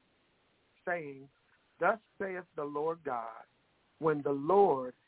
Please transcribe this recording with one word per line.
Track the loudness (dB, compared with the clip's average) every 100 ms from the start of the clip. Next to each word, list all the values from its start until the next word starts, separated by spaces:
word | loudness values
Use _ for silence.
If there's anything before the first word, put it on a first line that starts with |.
| _ _ _ _ _ _ _ _
saying, | -6 -4 -6 -12 -18 _ _ _ _ 0
Thus | 2 2 _ -10
saith | -8 -6 -10 -8
the |
Lord | -6 -2 -2 -4 -6
God, | -6 -8 -12 -20 _ _ _ _ -2
when | 0 2
the | 0
Lord | -2 4 6 6 4 -2 -12